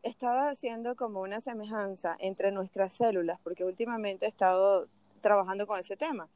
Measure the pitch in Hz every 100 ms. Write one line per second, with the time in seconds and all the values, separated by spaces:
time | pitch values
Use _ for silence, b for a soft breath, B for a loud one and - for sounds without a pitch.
0 | - - 247 247 285 277 254 233 233 247
1 | 240 196 190 214 247 226 214 220 196 190
2 | 175 165 190 190 196 196 190 196 190 -
3 | 233 196 170 180 - 180 185 185 233 226
4 | 208 190 214 - 185 185 196 190 - _
5 | _ _ 208 208 185 196 208 202 180 196
6 | 320 247 160